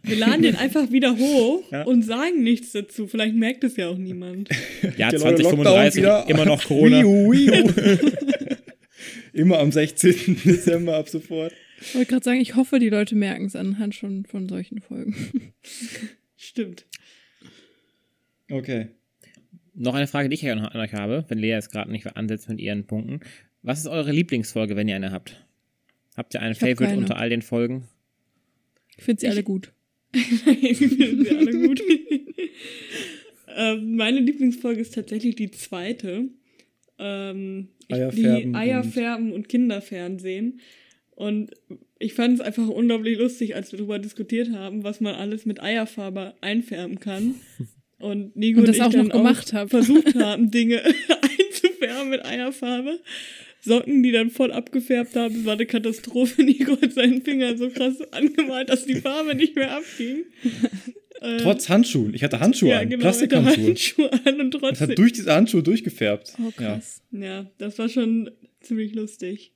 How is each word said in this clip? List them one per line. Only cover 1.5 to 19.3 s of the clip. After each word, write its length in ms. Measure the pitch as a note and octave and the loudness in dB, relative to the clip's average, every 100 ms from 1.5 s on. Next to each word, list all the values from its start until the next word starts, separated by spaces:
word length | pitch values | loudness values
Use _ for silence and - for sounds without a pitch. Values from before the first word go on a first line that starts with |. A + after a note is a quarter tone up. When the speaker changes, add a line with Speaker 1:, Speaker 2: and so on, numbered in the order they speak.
| E4+ - | 0 -4
Speaker 2:
Ja. 100 | C#3 | -8
Speaker 1:
und 180 | F3 B3 | 2 2
sagen 400 | A3 A#3 D#4+ F4 | 2 -4 -2 0
nichts 300 | A#3 A#3+ - | 2 0 -2
dazu. 340 | G#3 G3+ - G3+ | -10 -8 -10 -8
Vielleicht 280 | A3+ A3 | -2 0
merkt 300 | A3+ A3 B3+ | 0 0 0
es 120 | B3+ A3 | -4 -4
ja 120 | F3 | -6
auch 80 | F#3 | -6
niemand. 500 | F#3 F3+ F3+ F#3 G3+ C3 - - G3 - | -8 -10 -12 -12 -6 -8 -8 -6 -6 -2
Speaker 2:
Ja, 120 | A2 | 0
Speaker 3:
Der 80 | D3 | 2
Speaker 2:
zwanzig 260 | D#3 E3+ E3 | 4 4 4
fünfunddreißig, 560 | D3 D3 F#3+ G3 F#3 | 4 6 6 6 4
Speaker 3:
Lockdown 220 | G3 G#3 - | 4 4 4
wieder. 60 | |
Speaker 2:
immer 100 | D#3 | 2
noch 200 | D#3 C#3+ | 4 2
Corona. 340 | - C#3+ D#3 C4 | 2 6 8 8
Speaker 3:
Wii 60 | |
U, 280 | A3 G3+ G3+ | 8 8 6
Wii 180 | C4+ C#4 - | 6 8 6
U. 80 | A3+ F3+ G3+ F#3 D4 - C#4 - C#4 C4 - - _ _ - A#3 - | 4 4 4 6 4 0 -2 -2 -4 -10 -12 -20 _ _ -18 -18 -10
<laughs> 0 | |
Immer 260 | - F3 E3 | 2 4 4
am 120 | D3 | 4
sechzehnten 640 | D3+ D#3 - F3+ F3 - E3 | 2 0 4 4 4 2 2
Dezember 520 | E3+ F3 - E3+ E3+ D#3 | 4 4 4 0 0 -2
ab 120 | D3+ | -4
sofort. 440 | D#3+ - D#3+ E3 - _ _ | -10 -8 -6 -6 -10 _ _
Speaker 4:
Ich 140 | - B3+ | -6 -2
wollte 140 | B3 | 0
grad 100 | B3 | 0
sagen, 160 | B3+ B3+ | 0 0
ich 140 | B3 | 0
hoffe, 240 | A#3 C4 C4+ | 0 2 2
die 120 | A3+ | 2
Leute 240 | G#3 G#3 G#3+ | 2 0 0
merken's 400 | G3 - G3 - | 0 -4 -8 -6
anhand 380 | F#3+ G3+ G#3 | -6 -4 -6
schon 300 | - G3+ G3 G3 | -8 -10 -10 -10
von 220 | G3+ F#3 | -10 -8
solchen 320 | F#3 F#3 G#3+ | -10 -10 -14
Folgen. 340 | _ B3 B3+ G#3 - B3+ - _ - - | _ -10 -10 -8 -8 -8 -10 _ -20 -16
<laughs> 540 | A#3 - A3 _ _ _ | -14 -14 -16 _ _ _
Speaker 1:
Stimmt. 480 | - - G3+ F3 _ - _ _ _ _ - _ _ _ _ _ _ _ _ _ _ | -14 -10 -10 -12 _ -20 _ _ _ _ -20 _ _ _ _ _ _ _ _ _ _
Speaker 3:
Okay. 380 | C#3 B2 A#2+ A2 _ _ _ _ | -10 -6 -8 -8 _ _ _ _